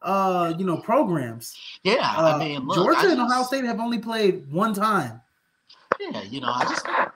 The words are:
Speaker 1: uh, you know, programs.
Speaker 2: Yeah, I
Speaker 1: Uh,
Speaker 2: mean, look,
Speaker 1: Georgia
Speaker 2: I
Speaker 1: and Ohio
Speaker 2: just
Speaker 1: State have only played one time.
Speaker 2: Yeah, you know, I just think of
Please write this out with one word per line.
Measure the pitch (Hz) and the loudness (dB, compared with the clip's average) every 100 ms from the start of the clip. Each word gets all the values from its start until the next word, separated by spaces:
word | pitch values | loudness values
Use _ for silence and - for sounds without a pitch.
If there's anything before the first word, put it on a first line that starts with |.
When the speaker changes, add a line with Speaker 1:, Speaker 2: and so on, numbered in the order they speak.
Speaker 1:
uh, | 170 196 190 185 170 165 | -2 2 2 2 0 0
you | |
know, | 185 - | -2 -2
programs. | - 277 226 160 123 117 - - - - | 2 2 4 0 -2 -8 -14 -16 -18 -4
Speaker 2:
Yeah, | 190 254 - - | 0 2 2 2
I | 226 | 4
Speaker 1:
Uh, | - | 2
Speaker 2:
mean, | 156 143 262 | -2 -4 -2
look, | - | 2
Speaker 1:
Georgia | 226 330 381 | 4 4 4
Speaker 2:
I | |
Speaker 1:
and | 254 | 4
Ohio | 240 247 | 2 0
Speaker 2:
just | 247 | 0
Speaker 1:
State | 269 240 | -2 -2
have | 214 | -4
only | 233 240 | -2 -4
played | 233 226 202 170 139 | -4 0 2 0 -2
one | 156 220 202 | -2 0 0
time. | 220 202 123 113 _ _ _ _ _ - - - | 0 0 -2 -8 _ _ _ _ _ -12 -6 -4
Speaker 2:
Yeah, | 392 208 | -4 -10
you | 196 135 | -10 -8
know, | 123 | -4
I | 123 - | -2 -2
just | 320 - | -4 -4
think | - | -4
of | - | -4